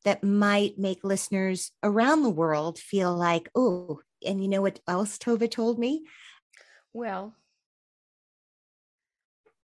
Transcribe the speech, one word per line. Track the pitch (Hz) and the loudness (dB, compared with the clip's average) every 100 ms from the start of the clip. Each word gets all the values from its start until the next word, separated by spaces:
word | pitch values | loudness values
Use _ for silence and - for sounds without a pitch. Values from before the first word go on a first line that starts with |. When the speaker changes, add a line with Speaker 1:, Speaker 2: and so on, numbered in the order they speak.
Speaker 1:
that | 202 - | -2 0
might | 202 202 202 202 202 - | 2 4 4 4 0 -2
make | 196 185 196 | -4 -2 -2
listeners | 190 - 196 190 185 - - | -2 -2 -2 -2 -2 -6 -4
around | 208 208 247 311 | 0 2 4 4
the | 262 | 2
world | 160 165 151 160 165 | 2 2 2 -2 -6
feel | - 202 180 175 | -4 0 0 2
like, | 175 170 - - | 2 0 0 2
"Oh, | 247 180 180 147 _ _ - | 2 2 -4 -10 _ _ -6
and | 196 | -2
you | 196 | 0
know | 196 | 0
what | 196 196 - | 0 -2 -4
else | 180 202 - | -2 -2 -4
Tova | - 233 233 | -2 0 0
told | 233 226 233 | 0 -2 0
me?" | 240 311 - - - - _ - - - _ | -2 -4 -6 -20 -20 -20 _ -20 -20 -20 _
Speaker 2:
Well, | 226 233 190 208 220 _ _ _ _ _ _ _ _ _ _ _ _ _ _ _ _ _ _ _ _ _ _ | -10 -8 -6 -10 -16 _ _ _ _ _ _ _ _ _ _ _ _ _ _ _ _ _ _ _ _ _ _